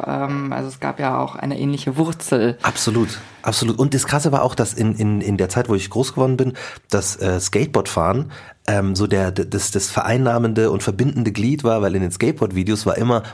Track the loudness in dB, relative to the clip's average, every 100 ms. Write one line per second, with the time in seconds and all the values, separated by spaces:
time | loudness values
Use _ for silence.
0 | -6 -4 -4 -4 -4 -6 -6 -6 -6 -4
1 | -2 -2 -2 -4 -6 -2 -2 -2 -2 0
2 | -2 -2 0 2 2 0 -2 0 0 2
3 | 0 -2 -14 -6 -2 0 0 2 2 2
4 | 0 0 2 2 2 0 -2 0 0 2
5 | 0 0 0 0 0 0 0 0 0 -2
6 | -2 0 2 2 0 -2 -10 -16 -2 0
7 | 0 -2 0 0 0 0 2 0 0 2
8 | 2 2 -2 -10 -20 -8 -2 0 2 0
9 | 2 2 2 0 -2 -2 -2 -2 -2 -2
10 | 0 2 2 2 2 2 2 2 -2 0
11 | 0 0 -2 0 0 0 2 2 2 0
12 | -2 0 0 2 0 0 0 0 0 0
13 | 2 2 0